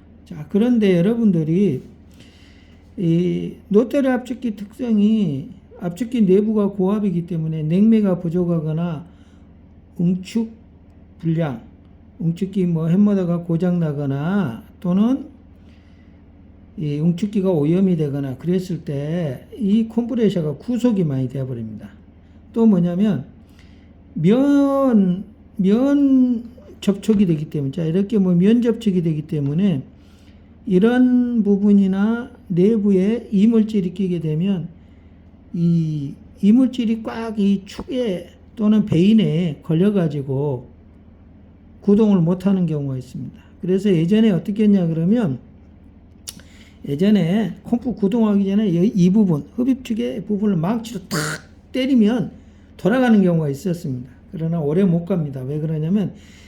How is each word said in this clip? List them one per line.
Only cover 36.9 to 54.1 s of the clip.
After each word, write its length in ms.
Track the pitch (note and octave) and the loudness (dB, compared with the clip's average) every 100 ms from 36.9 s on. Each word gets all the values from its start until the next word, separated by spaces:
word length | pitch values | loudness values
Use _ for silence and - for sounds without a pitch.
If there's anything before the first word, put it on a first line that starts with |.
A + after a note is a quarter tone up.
| A3+ | -4
꽉 380 | A3+ A#3 A3+ G#3+ | -6 -10 -8 -2
이 240 | G3 G3 F#3+ | 0 0 -4
축에 640 | - - B3+ A#3+ F3 - - - - | -14 -8 -4 -4 -4 -8 -20 -18 -4
또는 300 | G#3+ G#3+ G#3 | 0 2 2
베인에 760 | D#3 F#3+ A3 E3 D#3 F3 C#3 | 2 4 4 4 0 -2 -6
걸려가지고 1120 | - D#3+ G3+ G3+ E3 C#3+ C3+ C3+ D3 B2 - - - - - - - - - - - - - | -2 2 2 2 -2 -4 -4 -4 -4 -6 -10 -20 -20 -20 -20 -20 -20 -20 -20 -20 -20 -6 2
구동을 320 | G3+ A3 G3 | 4 4 2
못하는 460 | D#3+ F#3 G3 F#3+ E3+ | 2 0 0 0 0
경우가 320 | D3+ C#3 C3 | -4 -4 -8
있습니다. 420 | - - C3 - - - | -10 -12 -14 -16 -20 -10
그래서 280 | F3 F#3+ G#3 | -4 0 2
예전에 400 | F3 E3 G#3 A3+ | 2 2 2 2
어떻게 320 | G3 - G3+ | 2 -2 0
했냐 240 | G#3+ G3+ E3+ | 4 4 2
그러면 520 | D#3+ E3+ A#3+ G3 C3 - - - - - - - - - - - - - - - | 0 0 2 0 -4 -10 -20 -20 -20 -20 -20 -20 -20 -20 -20 -20 -20 -20 -16 -8
예전에 720 | C#3+ G3 G#3+ E3 G#3 F#3+ E3+ | 0 4 4 2 0 -2 -6
콤프 320 | - A#3 C4 F3+ | -4 -4 -4 -2
구동하기 480 | G3 A#3 A3 G3+ | 0 2 2 2
전에 240 | G3 G3 A3 | 2 0 2
이, 240 | E3+ G3 | 2 2
이 160 | A3+ F3 | 4 4
부분, 360 | G3+ G3 D3+ - - | 4 2 0 -4 -4
흡입 300 | A#3+ B3+ - | -2 -2 -4
측의 400 | A3 A#3+ B3+ F3 | -6 -6 -6 -6
부분을 320 | G#3 G#3+ F#3 | -2 0 0
망치로 500 | D#3+ A#3 A3+ F#3+ - | 0 -4 -6 -12 -8
탁 100 | E3 D3+ D#3 - - - | -6 -6 -10 -16 -20 -10
때리면 600 | C4 C4 C4 G#3 A#3+ E3+ - - - - - | -4 0 4 4 2 -4 -10 -20 -20 -20 -4
돌아가는 480 | F3+ B3+ B3+ G#3+ | 0 2 4 4
경우가 240 | F3+ E3 D3+ | 4 2 -2
있었습니다. 640 | C#3 G3 E3 D3+ B2+ B2+ | -4 -4 -4 -6 -8 -10